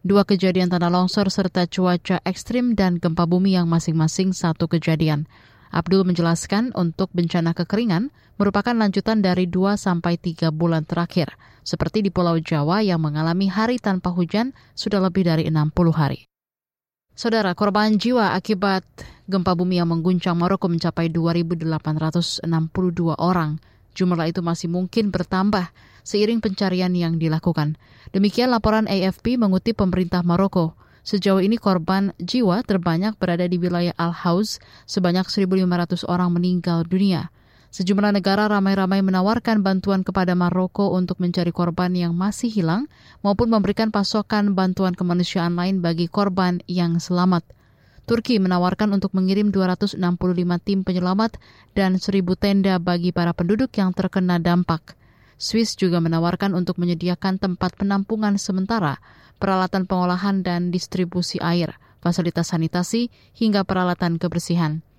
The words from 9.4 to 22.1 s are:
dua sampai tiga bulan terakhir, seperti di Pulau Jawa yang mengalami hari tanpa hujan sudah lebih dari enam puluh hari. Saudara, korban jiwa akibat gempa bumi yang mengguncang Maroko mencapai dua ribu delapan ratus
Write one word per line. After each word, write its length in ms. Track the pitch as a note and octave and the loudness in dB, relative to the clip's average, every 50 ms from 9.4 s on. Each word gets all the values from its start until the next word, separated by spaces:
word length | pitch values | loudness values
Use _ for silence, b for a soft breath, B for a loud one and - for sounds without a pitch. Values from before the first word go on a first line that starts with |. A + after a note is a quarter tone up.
| F#3 | 0
dua 320 | F3 E3+ F#3 F#3+ G3 G#3 | 0 0 0 2 2 0
sampai 400 | G3+ - G3+ F3 E3+ - F3 F3 | 0 0 0 -2 0 0 -2 -2
tiga 320 | E3+ - F3+ D#3+ - E3 D#3+ | -2 -4 -8 -4 -2 -2 -2
bulan 320 | D#3 D#3 E3+ E3+ E3 D#3+ | 0 0 0 0 0 0
terakhir, 560 | D3+ - - E3+ E3+ - - F3+ D3+ - - b b b b b | -2 -2 -4 -4 -4 0 0 -2 -2 -2 -6 b b b b b
seperti 400 | b - - - - - - A3 | b -8 -2 -2 -2 0 0 0
di 80 | G3+ G3 | -2 0
Pulau 320 | - F#3 F3 E3+ E3 E3 | 0 2 2 2 2 0
Jawa 400 | D#3 - E3+ D3 C#3+ D#3 F3 G#3+ | 0 -2 -2 0 2 2 2 2
yang 240 | A3 G3 F3 D#3+ D#3+ | 2 0 0 0 0
mengalami 480 | D3+ D3 D#3 D#3 E3 E3+ F#3 G3 F#3+ F3+ | -2 -2 0 0 0 0 0 0 0 0
hari 240 | G#3+ A3 A#3 B3+ | 0 0 0 -2
tanpa 320 | B3 - G#3 F#3+ F3+ - F3+ | -2 0 -2 -2 0 -2 -2
hujan 480 | F3 F3+ F3 E3 - G#3 A#3+ C4+ b b b b b | 0 0 -2 0 0 -2 -2 -2 b b b b b
sudah 240 | - - G#3+ G#3 | -8 -4 -2 0
lebih 320 | G3 F#3 F#3 F3+ F#3+ F3+ F3 | 2 0 2 2 2 2 2
dari 160 | D#3+ D#3+ - | 2 2 0
enam 240 | - D#3 D#3 D3 D#3 | 0 0 2 0 0
puluh 240 | - - F3 E3 D#3+ | 2 2 2 4 4
hari. 320 | D#3+ D3+ C#3 C3+ - - _ _ _ _ _ _ _ _ _ _ _ _ _ _ _ _ _ _ | 2 0 0 -2 -6 -12 _ _ _ _ _ _ _ _ _ _ _ _ _ _ _ _ _ _
Saudara, 400 | - - A#3 A3+ A3 G#3 F#3 F3 | -6 -2 0 0 2 0 0 0
korban 400 | - G#3 G#3 F#3+ G#3 G#3+ G#3+ G#3+ | 0 0 2 2 2 2 4 2
jiwa 400 | G3+ - A#3 B3+ A#3+ G#3+ F#3 A2 | 2 2 2 2 2 2 2 0
akibat 480 | F#3+ - - A3 F3+ G3+ G3 F#3+ F#3+ - _ _ - - B B B B | -2 -2 -2 -2 0 0 0 0 -2 -4 _ _ -20 -20 B B B B
gempa 320 | - F#3+ F#3+ F3 F#3+ F3+ | -2 -2 0 0 0 0
bumi 240 | E3+ F3+ F3+ F#3 F3 | 0 0 0 2 2
yang 80 | F3 E3+ | 2 2
mengguncang 480 | E3+ E3 D#3+ F#3 F#3 F3 - F#3 E3+ | 0 0 2 2 0 2 0 0 0
Maroko 320 | E3+ E3+ F3+ G3 F#3 - F3 | 0 2 0 0 0 0 -2
mencapai 400 | E3+ E3 - E3+ - - E3+ E3 | -2 0 -2 -2 -2 -2 -2 -2
dua 240 | D#3+ E3+ D#3+ E3+ E3+ | 0 0 0 2 0
ribu 240 | E3+ E3+ E3 F3+ | 0 0 -2 -4
delapan 400 | E3 D#3+ D#3+ D#3+ D#3 - D#3 D#3 | -4 -2 -2 -4 -2 -2 -2 -2
ratus 420 | D#3 D#3 D#3+ | -2 -2 0